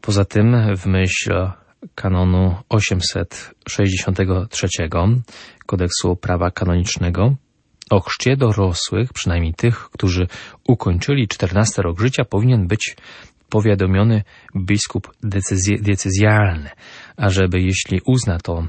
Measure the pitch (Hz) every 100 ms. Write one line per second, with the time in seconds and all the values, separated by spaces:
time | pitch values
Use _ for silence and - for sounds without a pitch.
0 | - 101 98 107 110 120 110 95 98 95
1 | 92 - 107 92 95 92 _ _ 208 -
2 | 98 92 90 90 92 87 - 110 - 95
3 | - - 87 - - _ - - 101 92
4 | - 98 95 92 101 - 90 - 82 85
5 | 92 123 117 - - - - 92 90 -
6 | 90 90 - 87 87 - 90 87 90 -
7 | 87 87 113 139 _ _ _ _ - 104
8 | - - 123 139 123 104 95 87 - 98
9 | 123 - - 85 82 82 120 117 - -
10 | 92 90 90 - - - - 120 - 87
11 | - 143 113 - 92 95 107 - 90 85
12 | 120 131 123 98 123 123 90 107 - -
13 | - - - _ _ 107 107 98 95 95
14 | 113 110 98 - - 98 92 104 - 110
15 | - _ 107 98 92 95 95 104 107 98
16 | 98 95 107 107 101 82 71 - - -
17 | - - 104 92 92 90 92 92 - 92
18 | - 127 - 85 - 85